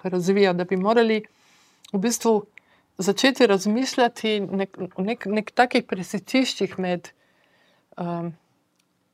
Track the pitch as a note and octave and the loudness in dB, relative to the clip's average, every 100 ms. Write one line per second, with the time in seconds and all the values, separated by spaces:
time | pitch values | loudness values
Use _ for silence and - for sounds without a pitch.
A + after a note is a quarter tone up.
0 | F#3 F#3 F3 G3+ F#3+ F3+ F3+ F#3 G3+ A#3 | -4 -2 2 4 4 2 -2 0 2 4
1 | A3+ G#3+ - _ _ _ _ _ - G3 | 4 0 -4 _ _ _ _ _ -8 -2
2 | A#3+ A3+ A#3 G#3+ - - _ _ _ - | -2 0 2 2 0 -14 _ _ _ -4
3 | F#3 G3 C4+ B3+ A#3 G3 G#3 A3+ C4 - | -2 2 2 4 4 4 2 -2 -2 0
4 | A#3+ - A3 G#3 F#3+ G3 G3 - F3+ - | 0 0 -2 -2 -2 -4 -6 -6 -10 -6
5 | G3 A#3+ G3 G#3+ G#3 - B3 B3 - F#3 | -6 -6 -4 -4 0 0 2 2 -2 -6
6 | F3 G#3 - C4 B3 - F#3 - F3+ F3+ | -6 -8 -2 0 0 -2 -6 -4 -4 -4
7 | - _ _ _ _ _ _ _ _ - | -8 _ _ _ _ _ _ _ _ -10
8 | F3 E3+ E3+ E3 _ _ _ _ _ _ | -8 -6 -8 -12 _ _ _ _ _ _
9 | _ | _